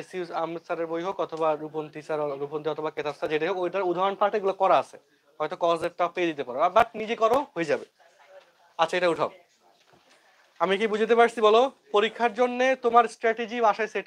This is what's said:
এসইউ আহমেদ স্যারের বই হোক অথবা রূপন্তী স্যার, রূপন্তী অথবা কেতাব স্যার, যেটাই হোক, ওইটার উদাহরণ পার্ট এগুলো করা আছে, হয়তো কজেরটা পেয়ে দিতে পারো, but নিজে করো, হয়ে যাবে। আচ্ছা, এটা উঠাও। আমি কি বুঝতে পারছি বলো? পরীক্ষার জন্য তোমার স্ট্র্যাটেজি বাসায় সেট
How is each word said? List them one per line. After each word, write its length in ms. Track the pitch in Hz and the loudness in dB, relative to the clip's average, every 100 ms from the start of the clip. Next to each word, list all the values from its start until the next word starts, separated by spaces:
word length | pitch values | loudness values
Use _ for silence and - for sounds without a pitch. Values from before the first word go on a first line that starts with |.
এসইউ 220 | 151 185 170 170 | -6 -10 -8 -6
আহমেদ 220 | 165 165 - | -6 -6 -8
স্যারের 200 | 170 165 | -6 -4
বই 100 | 165 180 | -4 -6
হোক 100 | 185 156 | -6 -6
অথবা 220 | 160 160 151 | -2 -2 -2
রূপন্তী 380 | 156 156 151 151 147 | -4 -8 -10 -12 -8
স্যার, 120 | 156 147 139 | -4 -4 -6
রূপন্তী 260 | 143 151 151 | -6 -6 -6
অথবা 160 | 151 156 151 | -6 -6 -6
কেতাব 180 | 147 143 | -8 -6
স্যার, 100 | 160 | -4
যেটাই 160 | 151 160 | -2 -2
হোক, 80 | 190 | -2
ওইটার 240 | 175 185 185 | -4 -2 -2
উদাহরণ 240 | 175 190 196 | 0 -2 0
পার্ট 120 | 202 214 | 0 0
এগুলো 160 | 190 185 | -2 0
করা 140 | 190 151 | 4 4
আছে, 140 | - - _ _ _ - | 2 -10 _ _ _ -8
হয়তো 180 | 151 180 | -8 -2
কজেরটা 420 | 170 165 165 - 175 | 0 0 -2 -2 -4
পেয়ে 140 | 185 170 | 0 -2
দিতে 120 | 147 123 | -2 -6
পারো, 120 | 123 175 196 | 0 2 4
but 120 | 233 214 | 2 0
নিজে 140 | 214 220 | -6 0
করো, 160 | 220 254 285 | 2 2 -2
হয়ে 140 | 170 160 | -4 -2
যাবে। 140 | 123 - _ _ _ - - _ _ _ - | -2 -4 _ _ _ -20 -20 _ _ _ -2
আচ্ছা, 120 | 165 180 | 0 2
এটা 100 | 175 | 0
উঠাও। 160 | 156 123 - _ _ _ _ _ _ _ _ _ _ _ - | 0 -2 -6 _ _ _ _ _ _ _ _ _ _ _ -4
আমি 120 | 175 196 | 0 0
কি 60 | 220 | 0
বুঝতে 220 | 208 214 233 | 0 2 4
পারছি 180 | 233 233 214 | 4 4 4
বলো? 120 | 220 269 - _ | 6 4 -2 _
পরীক্ষার 380 | 202 220 - 233 233 | 0 0 0 -2 0
জন্য 200 | 247 247 254 262 | -2 0 0 0
তোমার 200 | 233 233 220 | 4 4 4
স্ট্র্যাটেজি 420 | - 226 226 226 240 226 | 0 -2 -2 -4 0 0
বাসায় 240 | 196 214 | 0 -2
সেট 120 | 202 | -6